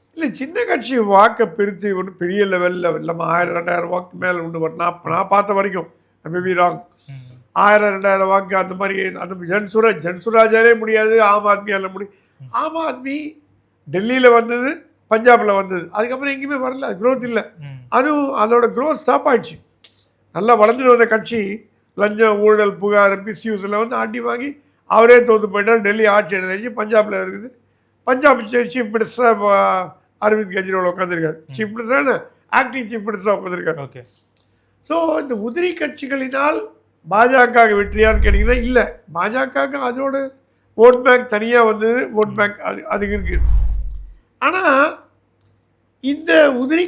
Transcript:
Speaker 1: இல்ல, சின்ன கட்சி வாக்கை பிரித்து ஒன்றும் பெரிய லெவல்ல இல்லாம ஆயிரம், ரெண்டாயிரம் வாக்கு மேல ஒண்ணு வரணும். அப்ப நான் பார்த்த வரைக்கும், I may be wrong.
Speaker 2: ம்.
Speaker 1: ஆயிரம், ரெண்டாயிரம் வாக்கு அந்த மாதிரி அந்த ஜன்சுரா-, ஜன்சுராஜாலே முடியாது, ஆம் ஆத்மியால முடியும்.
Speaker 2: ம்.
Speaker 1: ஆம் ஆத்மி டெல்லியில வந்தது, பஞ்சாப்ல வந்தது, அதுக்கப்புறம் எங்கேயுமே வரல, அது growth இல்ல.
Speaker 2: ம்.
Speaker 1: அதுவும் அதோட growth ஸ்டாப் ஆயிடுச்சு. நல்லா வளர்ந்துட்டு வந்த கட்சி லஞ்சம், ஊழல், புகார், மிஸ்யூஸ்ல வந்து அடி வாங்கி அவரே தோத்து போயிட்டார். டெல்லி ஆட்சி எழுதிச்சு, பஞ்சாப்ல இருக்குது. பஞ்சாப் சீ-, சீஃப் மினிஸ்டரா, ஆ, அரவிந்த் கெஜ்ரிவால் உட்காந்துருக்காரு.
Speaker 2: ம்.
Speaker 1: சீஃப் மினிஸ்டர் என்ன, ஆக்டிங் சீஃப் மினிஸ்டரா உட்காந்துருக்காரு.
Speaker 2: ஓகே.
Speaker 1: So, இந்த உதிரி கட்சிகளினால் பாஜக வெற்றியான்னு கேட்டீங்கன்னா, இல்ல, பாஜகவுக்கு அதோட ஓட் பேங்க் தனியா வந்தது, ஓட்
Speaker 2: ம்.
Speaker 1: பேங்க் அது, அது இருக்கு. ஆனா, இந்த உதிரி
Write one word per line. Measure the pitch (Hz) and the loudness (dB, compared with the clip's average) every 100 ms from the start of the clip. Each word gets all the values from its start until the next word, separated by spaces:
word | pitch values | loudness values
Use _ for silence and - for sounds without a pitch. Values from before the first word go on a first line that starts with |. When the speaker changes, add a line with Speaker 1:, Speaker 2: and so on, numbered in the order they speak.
| _ | _
Speaker 1:
இல்ல, | - 311 | -8 -6
சின்ன | 170 269 381 | -6 -8 -6
கட்சி | 453 339 226 254 | -4 -4 -2 -2
வாக்கை | 208 196 220 226 214 | 2 4 4 4 -2
பிரித்து | 160 202 180 202 185 | 0 -4 -4 -6 -6
ஒன்றும் | 185 175 | -6 -8
பெரிய | 175 196 202 | -6 -2 0
லெவல்ல | 185 180 180 175 156 | 0 -2 -2 -4 -4
இல்லாம | 156 165 | -6 -6
ஆயிரம், | 165 170 175 175 | -2 -2 -2 -4
ரெண்டாயிரம் | 170 175 175 | -4 -4 -4
வாக்கு | 180 180 175 | -6 -8 -8
மேல | 180 175 | -4 -4
ஒண்ணு | 165 165 160 | -6 -6 -6
வரணும். | 165 | -4
அப்ப | 175 175 165 | -6 -6 -6
நான் | 165 190 | -4 0
பார்த்த | 202 202 | 0 0
வரைக்கும், | 196 196 180 165 _ _ _ | -2 -2 -6 -10 _ _ _
I | 156 | -10
may | 175 | -6
be | 185 180 | -4 0
wrong. | 175 160 - _ - | 0 -2 -12 _ -20
Speaker 2:
ம். | 135 - - _ | -20 -20 -20 _
Speaker 1:
ஆயிரம், | 175 196 214 208 | 0 4 4 2
ரெண்டாயிரம் | 190 196 196 190 | 0 0 0 2
வாக்கு | 196 190 190 | 0 0 -2
அந்த | 185 185 | -4 -4
மாதிரி | 196 196 190 - | -6 -4 -6 -8
அந்த | 180 185 | -12 -12
ஜன்சுரா-, | 170 196 208 220 226 190 | -4 -4 -2 2 2 0
ஜன்சுராஜாலே | 165 180 226 226 220 220 226 226 | -6 -8 0 4 4 6 6 4
முடியாது, | 214 220 220 226 | 2 0 2 4
ஆம் | 208 208 208 | 4 4 2
ஆத்மியால | 202 202 196 190 | 0 0 -6 -6
முடியும். | 190 202 _ _ _ | -10 -14 _ _ _
Speaker 2:
ம். | 131 | -10
Speaker 1:
ஆம் | 233 311 320 | -6 -6 -6
ஆத்மி | 311 254 262 285 302 - _ _ _ _ - | -6 -8 -10 -10 -10 -16 _ _ _ _ -8
டெல்லியில | 165 220 254 247 | -6 -2 2 4
வந்தது, | 233 226 240 254 330 - _ _ | 4 2 -4 -4 -6 -14 _ _
பஞ்சாப்ல | 220 240 233 208 196 | 2 6 4 4 0
வந்தது, | 190 185 160 | -2 -6 -6
அதுக்கப்புறம் | 202 233 262 277 | -4 -4 -4 -6
எங்கேயுமே | 269 277 285 254 | -6 -6 -6 -6
வரல, | 269 | -6
அது | 269 190 233 | -8 -2 -2
growth | 262 | -2
இல்ல. | 240 226 - - | -2 -6 -6 -14
Speaker 2:
ம். | 143 131 123 | -20 -18 -2
Speaker 1:
அதுவும் | 233 277 294 277 262 | 0 0 0 -2 -2
அதோட | 220 240 233 196 | 2 2 2 -2
growth | 294 | -4
ஸ்டாப் | 302 - 277 294 | -2 0 0 2
ஆயிடுச்சு. | 240 - - _ _ - _ _ _ _ | 0 -2 -14 _ _ -20 _ _ _ _
நல்லா | 160 208 226 | -4 2 4
வளர்ந்துட்டு | 214 247 254 | 4 4 4
வந்த | 233 226 | 4 4
கட்சி | 220 160 226 196 214 - _ _ - | 0 -2 -6 -6 -8 -14 _ _ -4
லஞ்சம், | 208 208 220 208 | -4 2 2 4
ஊழல், | 208 214 208 170 | 4 4 2 -2
புகார், | 202 208 202 196 | 0 4 4 2
மிஸ்யூஸ்ல | 202 214 226 208 202 | -6 -10 -8 -6 -4
வந்து | 208 233 233 | -4 -4 -4
அடி | 226 233 | -6 -6
வாங்கி | 240 240 277 285 _ _ _ | -6 -6 -8 -12 _ _ _
அவரே | 208 233 247 | 4 8 8
தோத்து | 240 220 202 | 6 2 2
போயிட்டார். | 202 202 233 | -2 0 2
டெல்லி | 202 214 214 | 2 0 2
ஆட்சி | 202 208 190 | 2 0 -4
எழுதிச்சு, | 185 196 240 220 | -4 -6 -8 -8
பஞ்சாப்ல | 214 220 208 196 190 | 0 0 0 -4 -6
இருக்குது. | 196 240 - _ _ _ _ | -10 -16 -20 _ _ _ _
பஞ்சாப் | - 262 294 247 | -4 2 4 2
சீ-, | 214 247 233 | 0 -2 -2
சீஃப் | 254 220 | -4 -4
மினிஸ்டரா, | 220 220 - 240 214 | -4 -4 0 2 2
ஆ, | 202 196 196 190 180 - _ _ | 2 2 2 0 -4 -12 _ _
அரவிந்த் | 208 214 202 | 0 0 -2
கெஜ்ரிவால் | 190 190 190 180 180 | -6 -4 -2 -2 -2
உட்காந்துருக்காரு. | 180 175 160 160 - | -4 -2 -4 -6 -14
Speaker 2:
ம். | 139 | -8
Speaker 1:
சீஃப் | 220 220 | -8 -6
மினிஸ்டர் | 226 269 | -2 0
என்ன, | 277 208 - _ _ | 0 -2 -6 _ _
ஆக்டிங் | 240 262 254 220 | -2 -2 -6 -8
சீஃப் | 233 202 | -8 -2
மினிஸ்டரா | 208 196 | -2 0
உட்காந்துருக்காரு. | 196 185 180 180 143 135 | -2 -2 -6 -4 -6 -8
Speaker 2:
ஓகே. | 131 - _ _ _ _ _ _ _ | -16 -20 _ _ _ _ _ _ _
Speaker 1:
So, | _ 320 330 311 | _ -2 0 -2
இந்த | 285 226 | -4 -6
உதிரி | 220 240 | -6 -4
கட்சிகளினால் | 359 339 302 - 269 277 262 269 285 320 214 - _ _ 160 | -4 -4 -8 -8 -8 -6 -4 -2 -2 -2 -8 -16 _ _ -2
பாஜக | 196 247 262 247 233 226 | 2 4 4 4 6 4
வெற்றியான்னு | 202 202 208 220 214 | 4 0 2 2 4
கேட்டீங்கன்னா, | - 202 220 247 | 4 4 2 0
இல்ல, | 233 254 202 - _ | 0 0 0 -6 _
பாஜகவுக்கு | 160 196 247 262 277 277 277 254 | -6 -4 -2 -4 -4 -4 -4 -6
அதோட | 247 277 269 269 - _ _ _ - | -4 -4 -4 -8 -12 _ _ _ 6
ஓட் | 233 254 | 6 8
பேங்க் | 262 247 240 | 4 2 2
தனியா | 208 226 240 | -4 0 4
வந்தது, | 226 208 220 247 269 | 4 2 0 0 -2
ஓட் | 214 214 | -2 -2
Speaker 2:
ம். | |
Speaker 1:
பேங்க் | 202 202 208 | 0 -2 -2
அது, | 185 196 - | -10 -10 -6
அது | 202 202 | -6 -4
இருக்கு. | 202 - - - - - - - - - - _ _ | -4 -2 0 2 4 2 -2 -6 -10 -16 -20 _ _
ஆனா, | 269 370 359 269 311 339 _ _ _ _ _ _ _ _ _ _ | -4 0 0 2 0 -2 _ _ _ _ _ _ _ _ _ _
இந்த | 262 285 330 320 294 | -6 -6 0 2 2
உதிரி | 254 269 320 | 0 -2 -2